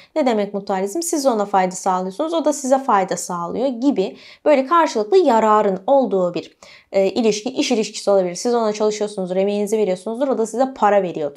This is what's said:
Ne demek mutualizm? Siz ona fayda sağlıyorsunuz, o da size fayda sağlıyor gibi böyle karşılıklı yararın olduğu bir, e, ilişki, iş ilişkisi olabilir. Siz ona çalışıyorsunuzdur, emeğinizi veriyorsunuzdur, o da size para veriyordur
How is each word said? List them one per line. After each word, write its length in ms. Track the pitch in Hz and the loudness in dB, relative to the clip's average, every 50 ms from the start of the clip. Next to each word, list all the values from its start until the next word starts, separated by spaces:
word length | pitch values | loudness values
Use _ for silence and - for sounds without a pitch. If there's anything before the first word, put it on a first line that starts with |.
| - _ - | -18 _ -2
Ne 100 | 320 285 | 0 2
demek 280 | 254 226 214 202 196 202 | 2 2 2 0 -2 -4
mutualizm? 480 | 202 196 202 196 190 190 202 202 339 | -8 -6 -4 -4 -2 -2 -4 -4 -6
Siz 240 | 330 - 359 302 262 | -4 -4 -4 0 0
ona 200 | 269 233 208 202 | 0 0 0 -2
fayda 300 | 202 196 190 185 185 185 | 0 2 0 0 0 -2
sağlıyorsunuz, 580 | - - 196 185 185 185 190 190 - 302 320 339 | -4 -2 -2 -2 -2 -2 -6 -6 -6 -4 -2 -2
o 120 | 330 285 | 0 0
da 80 | 302 285 | 0 -2
size 260 | 294 - 254 277 262 | -2 0 0 0 0
fayda 380 | 262 - 269 269 262 185 - - | 2 2 2 2 2 0 -4 -6
sağlıyor 500 | - - 180 175 170 170 190 190 240 277 | -6 -8 -6 -6 -6 -6 -4 -2 -2 -2
gibi 500 | 247 226 240 294 226 190 190 233 262 - - - - _ - | -2 0 0 0 0 0 -2 -4 -4 -12 -20 -20 -14 _ 2
böyle 200 | 294 302 269 262 | 2 4 4 4
karşılıklı 520 | 262 339 339 320 320 - 226 214 - 381 381 | 2 2 2 2 2 0 -2 0 4 4 4
yararın 600 | 349 277 226 220 220 214 214 214 214 202 190 185 - - | 4 6 4 4 4 4 4 4 4 2 0 -2 0 2
olduğu 460 | 277 277 254 202 190 190 180 175 170 | 2 4 4 2 0 0 0 0 -2
bir, 240 | 165 160 - _ _ - - - - _ - | -4 -10 -10 _ _ -20 -20 -20 -20 _ -4
e, 160 | - 196 190 196 | 0 2 2 2
ilişki, 420 | 190 - 226 220 208 214 - 254 | 2 2 0 0 0 0 -4 -8
iş 220 | 262 - 285 - | -4 -4 -2 0
ilişkisi 400 | 254 220 214 - - - - 202 | 0 0 -2 -4 -6 -6 0 2
olabilir. 240 | 202 196 185 180 175 | 2 2 2 0 -4
Siz 180 | - - 240 240 | -4 -4 -2 0
ona 200 | 240 226 214 208 | 0 0 0 -2
çalışıyorsunuzdur, 640 | 214 220 214 214 214 214 202 208 196 185 175 185 | 0 0 -2 0 -2 -4 -6 -4 -6 -6 -4 -2
emeğinizi 420 | 190 190 202 202 208 208 190 220 220 | 0 0 0 0 -2 -2 -2 0 0
veriyorsunuzdur, 500 | 208 180 185 185 - 220 226 233 294 277 | 0 0 -2 -4 -4 -8 -4 -4 -2 -2
o 100 | 247 214 | 0 -2
da 80 | 226 | -2
size 280 | 220 220 226 262 262 262 | -4 -2 -2 -2 -2 -2
para 280 | - 214 202 202 202 190 | 0 2 4 4 4 2
veriyordur 220 | 175 151 160 151 143 - | 0 -4 -6 -6 -6 -8